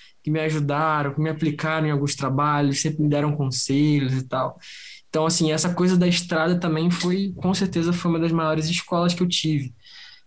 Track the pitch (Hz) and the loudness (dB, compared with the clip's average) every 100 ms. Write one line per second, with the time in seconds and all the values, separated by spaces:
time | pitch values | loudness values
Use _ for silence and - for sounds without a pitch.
0 | - - - 156 156 156 143 143 160 151 | -20 -10 -4 -2 0 0 0 0 0 0
1 | 143 143 156 156 156 147 156 160 156 143 | -2 -2 -2 -2 -2 -2 -2 0 0 0
2 | 143 - 139 131 147 147 143 139 160 151 | -2 -2 -2 0 2 2 2 0 -2 0
3 | 151 147 147 147 135 - - 139 151 147 | 0 2 0 0 -2 -2 0 2 4 2
4 | 131 131 127 131 127 - - - - - | 2 -2 -2 -4 -4 -8 -20 -18 -20 -20
5 | - 156 160 165 156 156 175 175 180 180 | -4 0 2 2 2 2 0 2 2 4
6 | 180 175 - 160 160 175 175 156 170 175 | 4 2 0 0 2 0 0 0 0 0
7 | 180 185 196 180 185 190 190 180 165 175 | 0 0 -2 -2 -2 0 0 0 0 0
8 | 175 165 165 165 160 156 156 175 - 175 | 0 0 0 2 2 0 0 -4 -2 0
9 | 175 175 180 - 160 151 127 - - - | 0 0 -2 0 0 -2 -4 -12 -20 -20
10 | - - | -20 -20